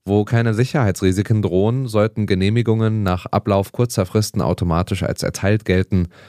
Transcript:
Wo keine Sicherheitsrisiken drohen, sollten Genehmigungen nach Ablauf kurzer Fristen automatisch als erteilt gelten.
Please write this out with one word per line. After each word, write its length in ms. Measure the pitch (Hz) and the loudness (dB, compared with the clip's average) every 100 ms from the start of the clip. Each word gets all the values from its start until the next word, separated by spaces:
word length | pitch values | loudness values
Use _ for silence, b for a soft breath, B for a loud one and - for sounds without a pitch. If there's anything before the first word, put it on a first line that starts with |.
| 95 | -2
Wo 180 | 104 | 0
keine 300 | 101 117 117 | 2 0 0
Sicherheitsrisiken 880 | 107 127 151 104 87 95 92 101 107 | 0 0 0 0 2 0 0 0 0
drohen, 460 | 98 90 104 127 127 | 0 0 0 0 -2
sollten 380 | 107 107 - 104 | 0 0 0 -2
Genehmigungen 760 | 95 98 117 113 110 110 110 | 0 2 0 0 0 0 0
nach 240 | 98 90 - | 0 -2 0
Ablauf 460 | 104 107 98 95 | 0 2 0 0
kurzer 340 | - 120 - 92 | -2 -2 -2 0
Fristen 340 | 110 104 98 | 0 -2 -2
automatisch 640 | 67 90 87 82 90 92 | -2 0 0 0 0 -2
als 200 | - - | -4 -4
erteilt 440 | - - 95 107 - | -4 -2 0 0 2
gelten. 400 | 92 92 92 85 B | 0 2 0 -2 B